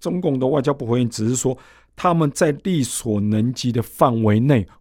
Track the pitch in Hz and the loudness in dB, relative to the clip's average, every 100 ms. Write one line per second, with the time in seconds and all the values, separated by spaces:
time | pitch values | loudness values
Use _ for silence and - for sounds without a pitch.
0 | 170 180 180 131 131 147 139 139 117 120 | -6 -4 -2 0 0 0 0 -2 0 0
1 | 120 - 110 127 - 127 - - _ - | 0 -2 -2 0 -2 -4 -12 -20 _ -2
2 | 185 165 151 - 165 143 - 170 123 - | 0 2 0 2 0 0 -2 0 -2 -4
3 | 117 104 104 107 120 127 123 117 - - | -2 0 0 0 0 -2 -2 -2 -4 0
4 | 143 113 110 107 131 127 90 - | 2 4 2 4 4 2 0 -10